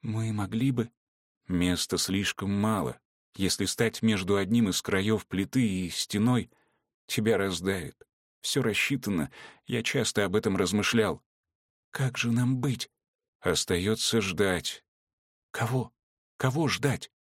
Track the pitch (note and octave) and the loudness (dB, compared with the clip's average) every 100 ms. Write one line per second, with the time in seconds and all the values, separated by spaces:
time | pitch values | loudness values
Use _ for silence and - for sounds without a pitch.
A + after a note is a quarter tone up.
0 | A2 A2 A2+ G#2+ G2 A2 C3+ A#2+ A2+ _ | -4 -4 -2 -2 -4 0 0 0 -4 _
1 | _ _ _ _ _ F2+ F2 F2 - F2+ | _ _ _ _ _ 0 2 0 0 -2
2 | - F#2+ F#2+ - G2 G2+ G#2+ G#2+ C2+ B1 | 0 0 -2 -4 -2 0 2 0 -2 -6
3 | _ _ _ - F#2 - F#2+ - A#2 - | _ _ _ -2 -2 0 -2 0 0 2
4 | A2+ G#2 F#2 G2+ F#2+ A#2+ G#2+ F2 - G2 | 0 0 2 0 2 2 2 0 0 0
5 | G2+ G#2+ - F#2 G2 C3 A#2 F#2 F2+ - | 2 0 -2 -4 0 0 0 0 -4 -6
6 | - G#2 A2+ B2 - _ _ _ _ _ | -4 0 2 2 -2 _ _ _ _ _
7 | _ - G#2+ G#2+ G2 F2 F2+ G2 C#2+ - | _ -2 2 2 0 -2 -2 -2 -6 -14
8 | - _ _ _ - D3 A#2 G2+ - C#3+ | -20 _ _ _ -4 -2 0 0 0 -2
9 | G2+ F#2 C#2+ - - - - A#2+ A2+ C3+ | -2 -2 -2 -8 -20 -20 -6 -4 -2 0
10 | A2 - G2+ G2 A2 F#2+ F#3 G#3 G3+ A#3 | 0 2 2 2 0 2 2 2 2 2
11 | G#3 D3+ _ _ _ _ _ _ _ - | 2 0 _ _ _ _ _ _ _ -4
12 | C3+ - A#2+ A#2 B2 C3 C#3 A#2 - _ | -2 0 0 2 2 2 0 -2 -6 _
13 | _ _ _ _ - E2 - F2+ F#2+ A2 | _ _ _ _ 0 0 2 0 2 0
14 | - A#2 F#2+ F2 G2 F2+ - - _ _ | 2 0 0 0 2 2 -2 -10 _ _
15 | _ _ _ _ _ - A#2 C3 A2+ _ | _ _ _ _ _ -4 -2 -2 -4 _
16 | _ _ _ _ C3 C3 D3+ - C#3+ G#2 | _ _ _ _ -2 0 0 0 -2 -2
17 | - _ | -6 _